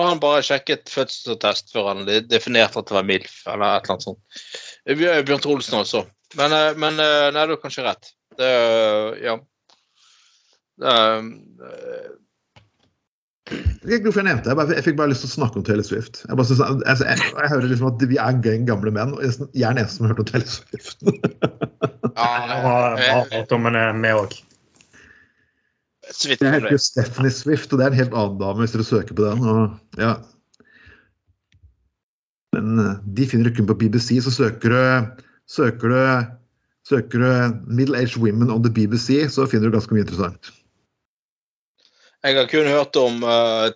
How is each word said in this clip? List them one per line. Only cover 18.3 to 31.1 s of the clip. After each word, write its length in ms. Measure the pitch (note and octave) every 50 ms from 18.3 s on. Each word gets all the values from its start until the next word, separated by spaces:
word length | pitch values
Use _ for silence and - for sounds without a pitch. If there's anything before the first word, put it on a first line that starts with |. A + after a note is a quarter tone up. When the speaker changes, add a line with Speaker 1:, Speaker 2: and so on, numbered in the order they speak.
| C3 B2 A2+
Speaker 2:
g-, 140 | A#2 A2 A2+ B2+ A#2+
gamle 240 | A2 G2 G2+ A2
menn, 220 | G#2+ G2+ A#2 C3+ C#3+
og 60 | - C3+
jeg 400 | B2+ A#2+ - C#3 - - C3 A#2+
er 80 | A2
den 80 | B2+ B2+ G#2+
eneste 140 | G2+ - -
som 80 | A#2
har 60 | A2
hørt 120 | A2 - G#2
om 20 | -
Taylor 200 | - B2 - -
Swift. 480 | - - - _ - - - - - -
<laughs> 60 | - - - - - - - - - - - - - - - _ - - - - - A#2+ - A#2
Speaker 1:
Ja, 100 | A#2 A#2+ A#2+ A#2+ A#2+
Speaker 3:
Jeg 180 | B2 B2 C3 B2+
har, 320 | B2+ B2 B2 B2 A#2+ A#2 B2+
Speaker 1:
eh, 160 | B2+ B2+ C3+
Speaker 3:
har 140 | B2 A#2+ -
hørt 200 | A2+ A2+ A2+ - B2
om 120 | A#2 A#2 A#2+
henne 160 | A#2 A2+ A2+ A2+ G#2+
med 200 | A2+ A2+ A2+ A2 G#2+
også. 240 | G2+ F#2 - - - _ _ _ _ _ _ _ _ _ _ - - - - _ _ _ _ _ _ _ _ _ _ _ _ _ _ _ _ _ - -
Speaker 1:
så 180 | - - - C#3+
vidt 120 | C3 -
Speaker 2:
Jeg 60 | C#3 C3+
Speaker 1:
jeg 60 | D3+
Speaker 2:
heter 160 | D3 A2+ A2 C#3+
jo 20 |
Speaker 1:
vet. 60 | C3+
Speaker 2:
Stephanie 500 | - - - B2+ A#2 - - - C3 C3+
Swift, 400 | B2+ - - D3 D#3 D3+ - -
og 80 | C#3+ B2+
det 60 | B2+
er 60 | C#3
en 80 | C3+ B2+
helt 120 | B2+ B2 A#2
annen 220 | A#2 G#2 G2+ G2 G2
dame 240 | G2+ G2 G2 G#2+ A#2
hvis 100 | A2+ -
dere 80 | A2 A2 -
søker 280 | - G#2+ F2 - E2
på 80 | F#2+ G#2
den. 200 | G#2 G#2+ B2 B2+ A2+
Og, 320 | A2 A2+ A2 G2+ F#2+ - - _ - -
ja. 120 | A2 A#2 A#2 A#2+ - - _ _ _ _ _ _ _ _ _ _ - - - _ _ _